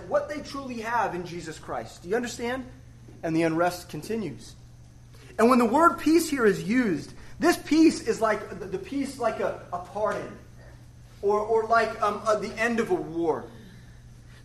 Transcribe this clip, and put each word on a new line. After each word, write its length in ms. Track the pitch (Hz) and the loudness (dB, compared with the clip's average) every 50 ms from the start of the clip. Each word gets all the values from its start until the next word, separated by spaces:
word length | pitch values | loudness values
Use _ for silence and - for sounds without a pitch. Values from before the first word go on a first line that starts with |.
| 175 170 | -8 -2
what 200 | - 587 - - | -2 -2 -2 -2
they 120 | 302 294 | -8 -10
truly 400 | - - - 277 277 254 247 226 | -10 -10 -12 -12 -10 -10 -10 -8
have 340 | 214 226 240 233 202 175 160 | -6 -4 -2 -2 -2 -2 -4
in 100 | 175 175 | -6 -8
Jesus 340 | - 165 175 156 160 151 - | -8 -10 -10 -10 -12 -12 -14
Christ. 440 | - - 147 123 117 117 - - - | -10 -8 -8 -8 -8 -10 -14 -16 -6
Do 60 | 175 | -4
you 80 | 202 | -2
understand? 500 | 247 247 233 - - 240 233 254 269 247 - - - - - - - - - - - - | -2 -2 -4 -6 -6 -6 -4 -4 -6 -8 -12 -16 -20 -20 -20 -20 -20 -20 -20 -18 -8 -6
And 140 | 165 160 | -2 0
the 60 | 160 165 | 2 2
unrest 460 | 165 160 160 175 180 175 - - - | 2 2 2 0 0 0 -4 -10 -12
continues. 680 | - 151 151 - 214 226 202 147 113 - - - - - - - - - - - - - - - - - - - - - | -12 -12 -8 -6 -6 -6 -6 -8 -10 -12 -16 -18 -18 -20 -20 -20 -20 -20 -20 -20 -20 -20 -20 -20 -20 -20 -20 -14 0 4
And 100 | 226 240 | 4 6
when 100 | 254 240 | 6 6
the 80 | 240 | 4
word 320 | 208 226 294 330 339 - - | 4 4 6 6 6 4 4
peace 300 | - 294 320 339 330 - | 2 4 4 4 4 2
here 160 | 285 277 233 | 0 2 4
is 180 | 208 190 160 160 | 4 4 2 0
used, 500 | 175 226 262 254 208 165 143 - - - - - - - - | 0 2 2 2 2 0 -2 -4 -10 -14 -18 -16 -16 -6 2
this 180 | 247 339 339 | 2 2 2
peace 440 | - - - 294 320 320 294 - - - 233 | 2 0 2 6 8 8 6 6 4 -2 -2
is 120 | 202 180 | 0 0
like 380 | 220 220 208 202 - - 214 180 | 2 0 0 0 -4 -10 -12 -12
the, 80 | 196 | -10
the 120 | 190 185 190 | -8 -8 -8
peace 400 | - - 269 285 262 - - - | -8 -6 -6 -4 -4 -6 -6 -4
like 200 | 240 226 226 - | -2 -2 -2 -2
a, 240 | 196 170 - - - - 180 | -2 -4 -4 -6 -10 -10 -10
a 60 | - | -10
pardon 580 | - - - 208 214 196 - - 135 120 104 - - - - - - - - - - - - - - - - - | -10 -8 -4 -2 -2 -2 -2 -4 -6 -10 -12 -16 -18 -20 -20 -20 -20 -20 -20 -20 -20 -20 -20 -20 -20 -20 -16 -2
or, 180 | - 202 214 208 | 0 2 2 2
or 260 | 214 220 226 220 - | 2 2 2 2 4
like, 340 | - 226 226 220 220 - - 220 | 4 4 4 4 2 0 -2 -2
um, 180 | 208 208 - - | -2 -2 0 0
uh, 100 | 214 214 | 2 2
the 160 | - 180 226 - 220 | 2 0 -6 -4 -2
end 220 | 220 240 233 220 | 0 0 2 0
of 100 | 226 - | 0 0
a 40 | 185 | 0
war. 500 | 165 156 151 165 170 170 160 143 120 101 - - - - - - - - - - - - - - - - - - - | -2 -2 -6 -4 -2 0 0 0 -2 -4 -10 -16 -18 -20 -20 -20 -20 -20 -20 -20 -20 -20 -20 -20 -20 -20 -20 -20 -20